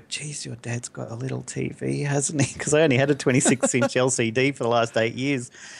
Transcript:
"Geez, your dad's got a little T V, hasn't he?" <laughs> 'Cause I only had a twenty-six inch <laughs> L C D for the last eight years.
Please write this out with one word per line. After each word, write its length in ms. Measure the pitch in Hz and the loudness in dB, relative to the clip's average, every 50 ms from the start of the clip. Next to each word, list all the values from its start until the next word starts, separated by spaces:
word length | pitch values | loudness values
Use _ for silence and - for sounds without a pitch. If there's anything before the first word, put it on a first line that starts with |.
| - - | 0 -6
"Geez, 360 | - - 143 151 147 - - | -10 -10 -10 -10 -12 -12 -12
your 100 | 139 120 | -12 -12
dad's 320 | 117 - 120 117 120 123 - | -12 -8 -8 -8 -8 -8 -10
got 220 | - 135 127 - | -12 -12 -12 -10
a 40 | 117 | -10
little 260 | 113 131 131 127 123 127 | -8 -8 -6 -6 -6 -8
T 260 | - - 131 135 131 | -8 -8 -6 -6 -6
V, 320 | 135 - 135 131 139 139 143 | -6 -6 -6 -4 -4 -2 -2
hasn't 380 | 143 143 143 139 - 170 143 135 | 0 0 0 0 -2 0 0 0
he?" 120 | - - | 0 0
<laughs> 40 | - | -6
'Cause 140 | - - - | -4 2 4
I 80 | 151 165 | 4 6
only 140 | 156 127 120 | 6 6 4
had 120 | 135 143 | 4 4
a 40 | 147 | 2
twenty-six 560 | 131 - 139 127 131 - - 139 117 - - - | 2 2 2 2 4 4 4 2 2 2 0 2
inch 220 | 127 120 131 - | 2 2 2 2
<laughs> 0 | |
L 140 | 127 127 135 | 2 2 2
C 200 | 127 - 120 113 110 | 2 0 0 0 2
D 180 | 127 127 139 135 | 2 2 0 0
for 100 | - 127 | 0 0
the 40 | 117 | 2
last 280 | 117 117 113 113 - | 2 2 2 2 2
eight 180 | 117 113 117 117 | 0 0 0 -2
years. 360 | 127 131 139 143 127 120 - - - - - - - | -2 -2 -2 -2 -2 -4 -8 -14 -20 -20 -20 -20 -20